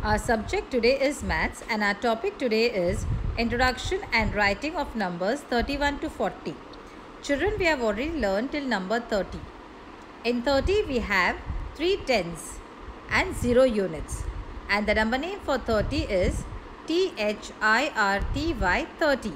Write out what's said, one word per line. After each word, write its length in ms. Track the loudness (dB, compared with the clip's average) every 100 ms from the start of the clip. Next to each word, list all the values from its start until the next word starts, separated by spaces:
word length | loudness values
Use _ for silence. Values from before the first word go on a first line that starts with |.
| 2
Our 120 | 2
subject 520 | 4 0 2 -2 0
today 300 | 4 4 4
is 200 | 2 0 -2
maths 360 | 0 0 -4 -4
and 140 | 0
our 120 | 2
topic 440 | 2 0 0 -2 -2
today 280 | 0 4 2
is 340 | 2 0 0 0 0 0 0
introduction 640 | 0 2 2 2 -2 -4 0
and 200 | 2 2 2
writing 400 | 2 2 -2 -2
of 180 | -4
numbers 460 | -2 -4 -2 -2 -2
thirty-one 580 | 0 0 0 0 0 0
to 60 | -6
forty. 460 | -2 -4 -4 -10 -10 -14 -16 -16 -18 -18 -12
Children, 300 | -2 0 2 2
we 60 |
have 180 | 2 4
already 380 | 2 0 -2 0
learned 280 | 0 2 0
till 160 | -2 0
number 260 | -2 0 -2
thirty. 400 | 0 -2 -2 -8 -12 -16 -18 -18 -18 -18 -18 -6
In 200 | -2 0
thirty 340 | 2 2 4 2 2
we 100 | -2 2
have 320 | 2 2 0 -6 -6 -8
three 220 | -2 2 2 2
tens 320 | 0 0 -8 -12 -14 -14 -16 -14 -14 -2
and 240 | 0 0
zero 300 | 0 4 6
units. 580 | 6 4 0 -4 -6 -6 -6 -8 -10 -12 0
And 180 | 2 4
the 80 |
number 240 | 2 2 0
name 220 | -2 -6
for 180 | -2 -2
thirty 440 | 2 0 2 -2 0 2
is 240 | 2 0 -6 -12 -14 -14 -2
T 260 | 2 2 0
H 320 | -2 -2 -8 0
I 300 | 4 4 4 2
R 240 | 2 2 0
T 220 | 0 -2
Y, 320 | 0 2 2 -2 0
thirty. 340 | 2 2 -2